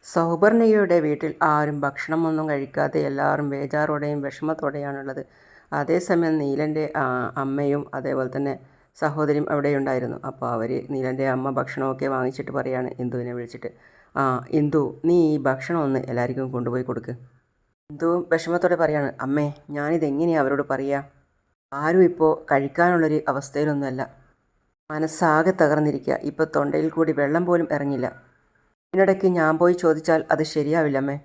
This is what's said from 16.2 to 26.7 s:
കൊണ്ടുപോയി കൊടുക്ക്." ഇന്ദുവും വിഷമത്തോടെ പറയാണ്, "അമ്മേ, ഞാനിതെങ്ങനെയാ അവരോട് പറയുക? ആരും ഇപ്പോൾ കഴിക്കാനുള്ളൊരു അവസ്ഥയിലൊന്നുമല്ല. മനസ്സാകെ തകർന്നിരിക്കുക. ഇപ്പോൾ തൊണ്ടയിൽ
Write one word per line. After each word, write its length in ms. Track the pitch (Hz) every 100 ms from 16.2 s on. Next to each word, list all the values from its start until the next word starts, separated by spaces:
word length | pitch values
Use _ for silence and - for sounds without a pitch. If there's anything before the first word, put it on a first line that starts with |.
| 123 131 131
കൊണ്ടുപോയി 300 | 120 123 127
കൊടുക്ക്." 280 | 127 117 113 120 - _ _ _ _ _ _
ഇന്ദുവും 360 | 147 165 175 170
വിഷമത്തോടെ 440 | 165 165 175 175 170
പറയാണ്, 360 | 156 151 139 -
"അമ്മേ, 340 | 135 147 147 147 -
ഞാനിതെങ്ങനെയാ 680 | 147 147 165 151 139 170 160
അവരോട് 220 | 135 139 143
പറയുക? 340 | 135 135 139 143 _ _ _ _ _ _
ആരും 300 | 139 156 185
ഇപ്പോൾ 420 | 175 170 160 - -
കഴിക്കാനുള്ളൊരു 680 | 139 139 139 175 175 156 151 -
അവസ്ഥയിലൊന്നുമല്ല. 1000 | 135 139 143 151 143 139 127 - - _ _ _ _ _ _ _
മനസ്സാകെ 600 | 151 156 - 170 151 170
തകർന്നിരിക്കുക. 680 | 185 156 151 151 143 - 135
ഇപ്പോൾ 240 | 147 147 156 147
തൊണ്ടയിൽ 320 | 143